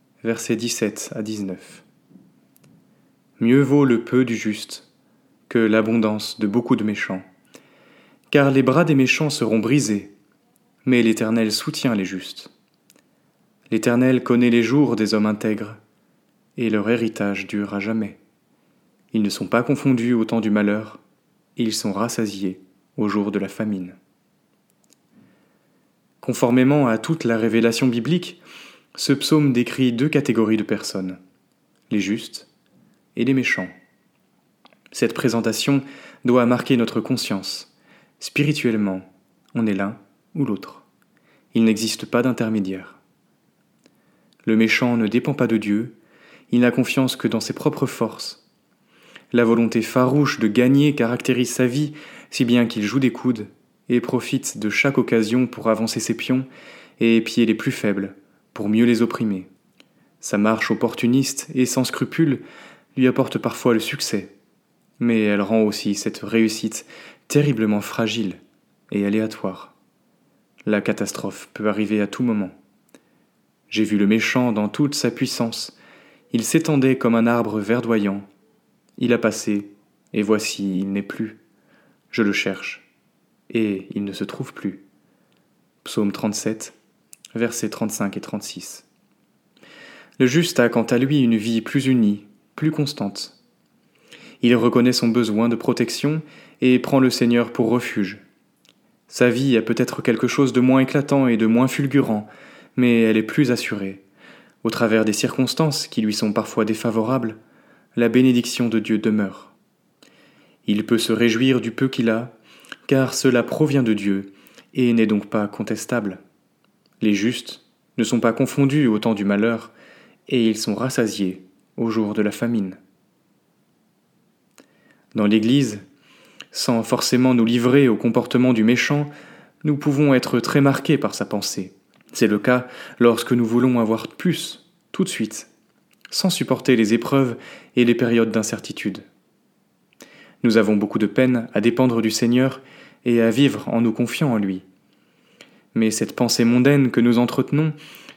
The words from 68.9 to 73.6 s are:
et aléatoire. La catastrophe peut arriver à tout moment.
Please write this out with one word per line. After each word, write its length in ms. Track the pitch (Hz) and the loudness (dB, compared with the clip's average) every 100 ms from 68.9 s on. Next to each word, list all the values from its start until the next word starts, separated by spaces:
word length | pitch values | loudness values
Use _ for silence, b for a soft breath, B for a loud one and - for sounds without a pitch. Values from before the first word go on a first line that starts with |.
et 140 | 104 101 | -4 -2
aléatoire. 720 | 107 110 - 98 90 - _ _ _ _ _ _ _ _ _ - | -2 -4 -6 -8 -10 -16 _ _ _ _ _ _ _ _ _ -2
La 160 | 107 | 0
catastrophe 680 | 101 104 101 - 98 - - | 0 -4 -6 -8 -10 -12 -14
peut 160 | - 104 | -6 -2
arriver 320 | 101 104 107 | -2 -2 -2
à 60 | 101 | -2
tout 160 | - | -2
moment. 280 | 123 107 92 - _ _ _ b b b b b _ _ | -2 -2 -4 -10 _ _ _ b b b b b _ _